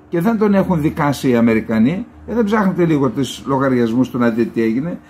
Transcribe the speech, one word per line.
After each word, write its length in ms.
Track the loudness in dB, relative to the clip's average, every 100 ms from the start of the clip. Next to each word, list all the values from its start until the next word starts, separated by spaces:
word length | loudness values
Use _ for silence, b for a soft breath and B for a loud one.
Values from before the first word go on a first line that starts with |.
| -8
και 120 | -2
δεν 160 | 0 0
τον 160 | 2
έχουν 280 | 2 2 0
δικάσει 480 | -2 0 -2 0 0
οι 60 | 2
Αμερικανοί. 720 | 4 2 0 0 2 0 -6 -14 -6
Ε, 60 |
δεν 100 | -2
ψάχνετε 420 | 0 0 0 0 2
λίγο 240 | 2 0
τις 340 | -2 -6 -6 -4
λογαριασμούς 640 | -2 0 2 2 0 0
του 80 | 0
να 120 | 0
δείτε 200 | 0 -2
τι 120 | 0
έγινε; 380 | -2 -2 -4 -10 B